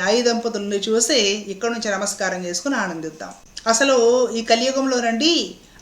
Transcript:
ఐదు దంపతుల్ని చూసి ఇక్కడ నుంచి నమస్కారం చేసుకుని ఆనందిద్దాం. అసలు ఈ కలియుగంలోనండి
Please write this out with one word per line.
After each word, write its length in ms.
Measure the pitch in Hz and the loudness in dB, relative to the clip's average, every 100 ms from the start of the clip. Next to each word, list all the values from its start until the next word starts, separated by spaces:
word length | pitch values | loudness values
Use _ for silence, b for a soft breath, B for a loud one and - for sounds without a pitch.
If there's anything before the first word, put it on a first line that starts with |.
ఐదు 300 | 185 233 240 | 2 2 2
దంపతుల్ని 440 | 226 226 202 202 202 | 0 -2 -4 -4 -4
చూసి 420 | 208 220 233 269 202 208 202 | 0 0 2 2 2 0 -6
ఇక్కడ 220 | 190 233 | -6 -4
నుంచి 220 | 233 214 | -4 -4
నమస్కారం 540 | 190 202 - 190 180 175 | -2 -4 -4 -4 -4 -4
చేసుకుని 300 | 170 285 254 | -4 -2 -2
ఆనందిద్దాం. 540 | 190 165 156 - 98 - - - 226 | -2 -6 -10 -10 -14 -16 -20 -6 0
అసలు 640 | 226 277 262 233 254 233 | 2 4 4 6 4 2
ఈ 120 | 226 | -2
కలియుగంలోనండి 1120 | 226 233 262 269 269 247 233 226 311 320 190 - B B | 2 2 2 0 0 0 0 2 2 2 -2 -10 B B